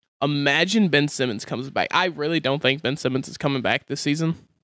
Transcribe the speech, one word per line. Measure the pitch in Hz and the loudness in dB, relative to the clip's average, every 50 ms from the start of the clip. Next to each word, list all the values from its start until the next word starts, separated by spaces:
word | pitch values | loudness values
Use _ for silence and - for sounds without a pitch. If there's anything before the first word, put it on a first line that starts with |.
| _ _ _ - | _ _ _ -2
Imagine | 139 147 147 143 143 143 139 156 175 190 202 226 208 170 | -2 0 0 0 0 2 2 2 2 2 4 4 4 4
Ben | 143 143 147 147 | 4 4 2 2
Simmons | - - 135 123 104 - - | 0 0 -2 -2 -2 -4 -6
comes | - - 117 131 135 | -6 -6 -6 -6 -4
back. | - 104 87 - | -2 -2 -2 0
I | - 165 185 | 0 0 0
really | 185 156 147 147 156 170 160 | 0 -2 -4 -4 0 0 0
don't | - 131 139 151 | 0 0 0 2
think | - 131 135 147 | 2 2 0 2
Ben | - 127 139 | 0 -2 -2
Simmons | - - 131 127 139 135 - | 0 -2 -2 0 -2 -4 -4
is | - | -8
coming | - - 143 139 127 | -4 -2 -2 -2 0
back | 110 95 117 139 _ | 0 0 -2 -2 _
this | - 143 - | -6 -8 -4
season. | - 147 147 160 165 160 165 - - _ _ _ | -2 -2 0 0 0 -2 -2 -4 -8 _ _ _